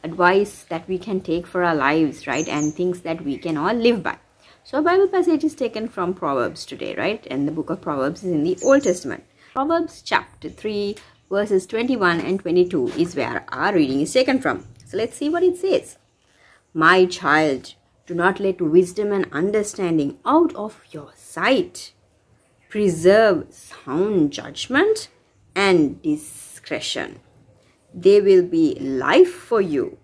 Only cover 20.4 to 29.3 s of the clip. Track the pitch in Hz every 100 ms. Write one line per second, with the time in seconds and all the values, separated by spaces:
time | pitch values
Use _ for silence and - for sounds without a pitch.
20.4 | 330 - 214 - _ 156 143 _ - -
21.4 | 202 262 - - - _ _ _ _ _
22.4 | _ _ _ 208 202 160 175 208 220 170
23.4 | - - - - 139 151 202 196 151 -
24.4 | - - - 262 415 427 - _ _ _
25.4 | _ 185 196 175 147 - 156 151 - -
26.4 | - - - 151 - 127 73 - _ _
27.4 | _ _ _ _ _ 180 180 202 196 190
28.4 | 180 165 156 - 135 131 135 254 359